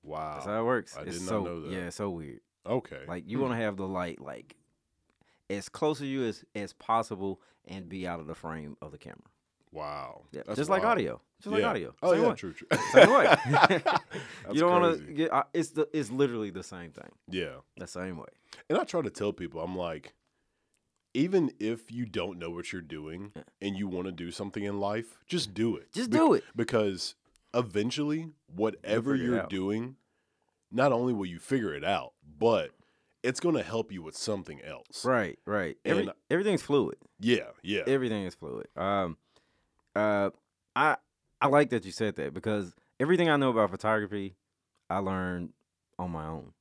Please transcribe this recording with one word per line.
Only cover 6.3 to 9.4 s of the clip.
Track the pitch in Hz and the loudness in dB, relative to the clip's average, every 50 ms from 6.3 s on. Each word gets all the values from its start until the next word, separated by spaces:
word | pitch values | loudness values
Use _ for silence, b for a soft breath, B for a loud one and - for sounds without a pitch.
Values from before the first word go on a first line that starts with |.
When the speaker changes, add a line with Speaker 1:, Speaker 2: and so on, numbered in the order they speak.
| 104 - - _ _ | -4 -6 -12 _ _
Speaker 2:
as | 107 101 92 - | -10 -10 -10 -12
possible | _ - - 113 117 110 - 113 92 98 98 95 - b b b b b | _ -2 0 0 0 0 -2 -6 -6 -4 -6 -6 -8 b b b b b
and | - 92 98 90 82 | -14 -14 -14 -12 -12
be | - 95 90 | -10 -8 -6
out | 87 85 85 | -6 -6 -8
of | 78 | -8
the | 76 82 | -12 -12
frame | - - 82 80 80 76 73 73 _ | -10 -10 -10 -10 -8 -10 -12 -14 _
of | - 78 | -16 -16
the | - - | -16 -18
camera. | - - - - - _ _ _ | -18 -18 -18 -20 -20 _ _ _